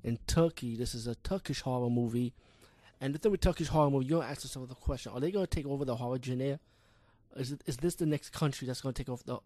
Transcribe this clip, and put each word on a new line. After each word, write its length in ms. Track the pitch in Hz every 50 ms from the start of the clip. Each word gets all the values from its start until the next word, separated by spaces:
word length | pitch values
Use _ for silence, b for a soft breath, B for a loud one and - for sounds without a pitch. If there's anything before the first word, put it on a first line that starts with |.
| -
in 160 | 123 117 - -
Turkey. 480 | - - 165 165 170 165 - 139 120 113
This 180 | 113 123 113 -
is 140 | 120 110
a 80 | 120 117
Turkish 460 | - - - 190 196 - - 143 -
horror 280 | - 131 127 123 123 120
movie. 460 | 120 120 120 113 113 120 123 120 - B B B B B B B B B B B B _
And 140 | 131 135 143
the 20 |
thing 140 | 160 - 214
with 100 | 202 -
Turkish 280 | - 185 170 - 165 147
horror 200 | 151 156 147 143
movie, 160 | 139 135 131
you're 140 | 131 160 170
gonna 120 | 135 117
ask 120 | 143 - -
yourself 260 | 131 - 135 127 127
the 60 | 131
question: 360 | - - 156 139 123 - 113
Are 80 | - 123
they 120 | 139 170
gonna 160 | 196 202 185
take 180 | - - 175 139
over 180 | 139 139 139 143
the 120 | 131 120
horror 240 | 117 127 120 127 131 127
genre? 360 | 127 127 127 131 139 139 156 b b b b b b b b b b b b b _ -
Is 180 | - 131 123 143
it, 100 | - -
is 120 | - 131
this 180 | 123 143 175 170
the 100 | - 170
next 240 | 151 151 143 - -
country 380 | - - 160 147 135 - 131
that's 140 | 123 127 -
gonna 120 | - 135 123
take 160 | - 131 -
over 140 | 123 120 -
the 140 | - 123 113 _